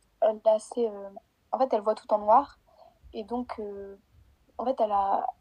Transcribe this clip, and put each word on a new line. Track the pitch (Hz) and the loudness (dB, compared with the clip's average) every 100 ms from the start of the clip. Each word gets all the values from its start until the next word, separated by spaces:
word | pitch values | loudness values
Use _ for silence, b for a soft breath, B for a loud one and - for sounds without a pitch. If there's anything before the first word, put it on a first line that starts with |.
| _ _ | _ _
elle | 214 214 | 0 2
est | 220 | 2
assez, | 220 - - 233 | 2 0 -2 -2
euh... | 202 196 196 - _ _ | -4 -14 -16 -20 _ _
en | 220 | -2
fait, | 262 | 0
elle | 220 | 2
voit | 208 | 0
tout | 214 - | -2 0
en | 214 | 0
noir, | 208 240 285 - _ b b b - | 6 4 4 -8 _ b b b -14
et | 226 | -12
donc, | 208 240 247 - | -8 -8 -8 -10
euh... | 208 202 196 196 _ _ _ _ _ - | -10 -10 -14 -16 _ _ _ _ _ -6
en | |
fait, | 233 262 | -4 0
elle | 214 | 0
a, | 202 196 - - - | 2 2 0 -2 -10